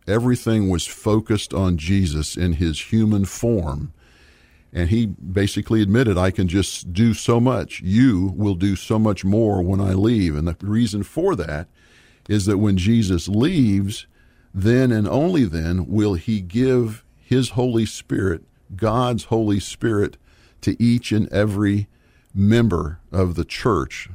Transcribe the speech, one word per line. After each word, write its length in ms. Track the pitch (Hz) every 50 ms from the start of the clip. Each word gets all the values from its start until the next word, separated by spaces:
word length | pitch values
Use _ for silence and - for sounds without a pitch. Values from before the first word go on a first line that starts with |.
| -
everything 640 | - 101 117 120 127 123 120 - 117 113 110 101 92
was 180 | 90 82 -
focused 680 | - - - - 107 104 110 107 - 110 104 - -
on 260 | - 87 95 92 90 80
Jesus 580 | 76 85 98 98 95 80 73 76 76 - -
in 160 | - 87 92 82
his 380 | 71 90 80 78 - - -
human 320 | - 110 110 107 104 101 98
form. 680 | 92 - - - 117 117 101 82 76 69 73 73 - - _ _ _ _ _ _ _ _ _ _ _ _ _ _ _
And 160 | - - 87 82
he 180 | 110 117 117
basically 760 | 104 90 - - 85 95 101 98 101 - - 101 - 117 110
admitted, 340 | 104 95 101 120 131 113 95
"I 140 | 87 90 95
can 160 | 90 - 95
just 460 | 87 82 101 92 - - - - -
do 200 | 87 98 117 117
so 280 | 104 - - - 120 120
much. 400 | 120 131 123 104 78 - - -
You 520 | - 90 98 113 131 131 107 90 92 98 90
will 180 | - 107 101 95
do 220 | 85 92 101 95
so 240 | - - - 113 110
much 240 | 107 107 98 - -
more 360 | 95 101 113 117 107 101 95
when 180 | 85 90 95 95
I 140 | 101 98 95
leave." 420 | 95 101 117 123 107 92 82 73
And 100 | 73 80
the 80 | 85 82 -
reason 420 | 98 101 104 113 120 107 101 104
for 320 | 98 - - - 170 202 196
that 320 | 208 78 82 76 73 90 - _ _ _ _ _ _ _ _ _ _ _ -
is 180 | 104 107 92
that 120 | 101 104 95
when 180 | 107 104 98
Jesus 500 | 92 87 104 117 117 110 92 92 85 -
leaves, 800 | 92 101 104 127 170 190 160 127 107 98 98 98 98 - - - _ _ _ _ _ _ _ _ _ -
then 380 | 95 95 110 123 127 131 127
and 160 | 117 110 104 87
only 360 | 78 131 156 185 185 151 123
then 440 | 90 76 82 80 85 90 92 87 60
will 260 | 95 107 104 104 95
he 260 | 85 - - 110 104
give 640 | 92 87 90 117 131 131 127 123 120 110 110 - _ _ _ _
his 300 | _ - 123 131 127 -
Holy 360 | - 123 123 127 117 113 110
Spirit, 600 | 107 - - - - 135 - 98 95 82 - - _ _ _ _ - 98
God's 480 | 95 110 107 107 127 127 123 120 110 -
Holy 340 | - 113 113 110 104 101 101
Spirit, 580 | - - - - - 117 110 101 98 - - - _ _ _ _ _ _ _ -
to 200 | - - - -
each 300 | 113 117 120 120 - -
and 180 | 107 107 101 -
every 580 | - 98 104 107 98 101 104 101 101 101 101 - _ _ _ _ _ _ _ _
member 680 | - 98 98 104 110 120 117 110 87 82 82 78 85 - - -
of 240 | - 92 95 90 82
the 100 | 85 85
church, 640 | - - - - 131 104 78 65 - - - - - 92